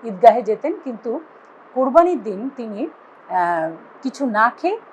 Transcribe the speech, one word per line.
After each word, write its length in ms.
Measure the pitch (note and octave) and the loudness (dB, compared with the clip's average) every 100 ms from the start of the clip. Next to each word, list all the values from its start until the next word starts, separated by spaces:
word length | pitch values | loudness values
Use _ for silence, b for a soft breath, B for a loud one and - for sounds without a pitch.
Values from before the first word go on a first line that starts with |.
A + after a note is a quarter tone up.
ঈদগাহে 380 | A3+ F#3 A#3 A3 | -10 6 6 6
যেতেন, 320 | G#3 G#3+ D4 G4 | -2 -4 -4 -6
কিন্তু 360 | C4+ A#3 A#3+ B3 - - - - - | -8 -10 -8 -8 -10 -20 -20 -20 -12
কোরবানির 500 | B3+ C4+ C#4 E4+ E4 | -2 2 4 4 0
দিন 260 | G#3+ F#3+ B3+ C4+ | -6 -8 -10 -10
তিনি, 340 | A3+ G#3 D#4 - - - - | -12 -8 -10 -12 -20 -20 -6
আ, 400 | F#3 F3 E3+ D#3+ E3 - - | -2 0 0 -2 -6 -18 -10
কিছু 240 | C4+ - C4+ | -10 -4 -2
না 260 | G#3 A3+ - | 2 2 2
খেয়ে 200 | F4 A4 - | -4 -4 -10